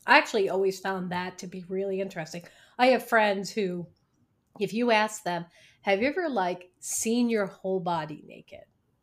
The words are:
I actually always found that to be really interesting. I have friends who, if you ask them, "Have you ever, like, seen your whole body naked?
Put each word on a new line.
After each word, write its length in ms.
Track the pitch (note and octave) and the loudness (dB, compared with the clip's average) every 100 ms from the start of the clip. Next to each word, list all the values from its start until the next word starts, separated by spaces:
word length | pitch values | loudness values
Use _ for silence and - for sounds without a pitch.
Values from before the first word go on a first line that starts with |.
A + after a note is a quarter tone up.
| - | 4
I 120 | C#4 | 4
actually 320 | D4+ A3+ G3 | 6 0 0
always 280 | F#3+ G3 F#3+ | 2 0 0
found 320 | G3 F#3+ F3+ | -4 -4 -4
that 280 | F3+ F3+ F3+ | -6 -6 -10
to 80 | F#3 | -12
be 180 | F#3+ F3 | -12 -8
really 340 | F#3+ G3 F#3+ | -4 -2 -4
interesting. 420 | F#3+ F3+ D#3+ F3 E3+ - - - | -4 -6 -10 -10 -14 -20 -16 2
I 100 | B3 | 4
have 200 | A#3+ A#3+ | 4 4
friends 420 | A3+ G#3+ G3 F#3+ | 4 4 2 -2
who, 360 | - F#3+ F3 E3 _ _ _ _ _ _ - | -2 -2 -2 -8 _ _ _ _ _ _ -6
if 140 | G3 | -4
you 160 | G#3 A#3+ | 0 2
ask 340 | G#3+ G#3+ - | 4 2 -2
them, 220 | F3 F3 F3 _ - _ | -6 -4 -6 _ -20 _
"Have 220 | - G3 | 0 2
you 60 | B3+ | 2
ever, 200 | E4 E4 | 0 -2
like, 420 | A#3+ F3+ F#3 - _ | 0 0 -2 -10 _
seen 500 | - - A3+ A#3+ A#3+ | -8 -4 -2 0 2
your 160 | A3+ F#3+ | 0 -2
whole 340 | - F#3+ F#3+ | -4 -4 -2
body 420 | F3 E3+ D#3 D3+ - | -2 -2 -4 -10 -16
naked? 380 | - - - - _ _ _ | -20 -20 -20 -20 _ _ _